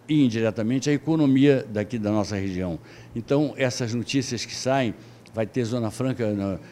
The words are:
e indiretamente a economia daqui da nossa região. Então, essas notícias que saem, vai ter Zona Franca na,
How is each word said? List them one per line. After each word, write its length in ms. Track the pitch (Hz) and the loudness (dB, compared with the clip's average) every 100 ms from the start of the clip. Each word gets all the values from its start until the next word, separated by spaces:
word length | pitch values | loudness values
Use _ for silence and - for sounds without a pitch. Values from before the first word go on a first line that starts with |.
| - | 0
e 160 | 151 | 4
indiretamente 680 | 127 113 110 104 110 131 147 | 4 4 0 0 -2 0 0
a 20 | |
economia 760 | 143 147 160 143 131 143 131 - | 0 0 2 4 6 6 4 0
daqui 300 | 107 104 120 | -4 -4 -2
da 140 | 104 | 0
nossa 240 | 107 98 101 | 0 0 -4
região. 420 | 98 90 90 80 - - - 117 | -4 -4 -4 -6 -10 -20 -12 -12
Então, 380 | - 143 143 117 | 0 2 2 0
essas 380 | 127 - 117 | -2 -2 -4
notícias 500 | 117 - 135 120 117 | -4 -2 -2 -2 -6
que 100 | - | -8
saem, 400 | - 127 135 117 - - - - | -6 0 0 0 -4 -14 -20 -10
vai 120 | 110 107 | -6 -4
ter 180 | 127 | -2
Zona 260 | 113 123 110 | -2 -2 -4
Franca 420 | - 131 120 107 | -4 -4 -2 -2
na, 260 | 104 98 87 - | -2 -2 -4 -10